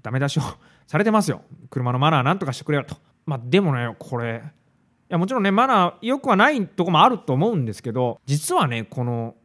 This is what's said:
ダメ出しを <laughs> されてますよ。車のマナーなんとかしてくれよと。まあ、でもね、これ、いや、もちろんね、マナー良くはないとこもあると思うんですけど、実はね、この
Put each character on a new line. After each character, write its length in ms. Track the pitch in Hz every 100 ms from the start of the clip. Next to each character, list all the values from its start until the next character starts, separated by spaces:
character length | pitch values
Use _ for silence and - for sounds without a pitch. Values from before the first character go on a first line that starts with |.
ダ 80 | 107
メ 80 | 131
出 100 | 139
し 100 | 156
を 40 | - - _
<laughs> 180 | _ _
さ 100 | 156
れ 60 |
て 80 | 214
ま 100 | 214
す 80 | 165
よ。 120 | 107 - - -
車 220 | - 123
の 80 | 127
マ 100 | 151
ナ 100 | 151
ー 20 |
な 100 | 131
ん 60 | 196
と 60 | 143
か 60 |
し 60 | 127
て 60 |
く 80 | -
れ 60 | 147
よ 60 |
と。 120 | - - _ _
ま 120 | - 135
あ、 40 |
で 180 | 120 185
も 160 | 185 127
ね、 180 | 120 104
こ 160 | - 120
れ、 260 | 117 113
い 60 | 151 - _ _ _ _ _
や、 100 | 170
も 100 | 190
ち 60 |
ろ 40 | 254
ん 60 |
ね、 80 | 196
マ 160 | 196 262
ナ 220 | 220 175
ー 40 | -
良 180 | 220 269
く 120 | 269
は 60 | 196
な 140 | 262
い 160 | 277 180
と 180 | -
こ 60 | 175
も 100 | 156
あ 80 | 226
る 100 | 233
と 140 | -
思 200 | 131 214
う 40 | 196
ん 80 |
で 80 | 120
す 80 | -
け 120 | 123
ど、 280 | 120 123 - -
実 300 | 147 156 359
は 100 | 147
ね、 180 | 117
こ 200 | 107 135
の 320 | 120 117 117 -